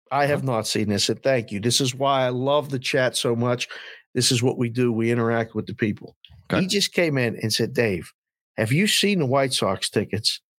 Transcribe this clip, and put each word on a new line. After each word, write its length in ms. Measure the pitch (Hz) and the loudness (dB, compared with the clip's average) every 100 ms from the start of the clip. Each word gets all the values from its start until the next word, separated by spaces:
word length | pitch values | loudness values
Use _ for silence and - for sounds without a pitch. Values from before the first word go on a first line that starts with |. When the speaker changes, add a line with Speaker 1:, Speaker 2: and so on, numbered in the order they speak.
| - | -4
Speaker 1:
"I 160 | 135 147 | 0 2
have 140 | 143 | 0
Speaker 2:
Huh? 60 | 131 | 0
Speaker 1:
not 200 | 113 104 | -2 0
seen 220 | 107 104 | 0 0
this, 200 | 101 - | 0 0
and 140 | 110 | 0
thank 300 | 135 131 110 | 2 0 0
you. 80 | 101 | -2
This 200 | 113 120 | 0 2
is 140 | 135 | 0
why 280 | 123 139 135 127 | 0 0 2 0
I 40 | |
love 400 | 127 135 147 147 | 0 0 0 0
the 80 | 135 | -4
chat 360 | - 139 127 - | -2 0 2 0
so 200 | 131 117 | 0 0
much. 320 | 123 123 - - - - _ | 0 -2 -4 -12 -16 -20 _
This 180 | 127 120 | 0 2
is 100 | 123 | 2
what 160 | 123 - | 2 0
we 100 | 120 | -2
do. 240 | 117 123 | 0 0
We 200 | 110 113 | 2 0
interact 420 | 120 113 117 113 | 2 2 0 -2
with 120 | 107 - | -6 -6
the 80 | |
people." 420 | 110 110 98 - - - - - | -2 -2 -2 -10 -20 -20 -18 -4
Speaker 2:
Okay. 80 | 107 | -2
Speaker 1:
He 40 | 185 | 0
just 240 | 202 - | 0 0
came 240 | - 170 139 | 0 0 2
in 180 | 117 - | -2 -2
and 100 | 110 | -2
said, 200 | 110 113 | 0 -2
"Dave, 400 | 131 113 90 78 - _ _ _ - | 0 0 0 -6 -18 _ _ _ -4
have 140 | 107 | 0
you 140 | 143 202 | 2 2
seen 320 | - 202 196 | 2 2 2
the 60 | 135 | 2
White 260 | 139 135 | 2 2
Sox 340 | - 101 95 - | 0 0 -2 -2
tickets? 520 | 110 101 98 - - _ | -2 -2 -2 -2 -4 _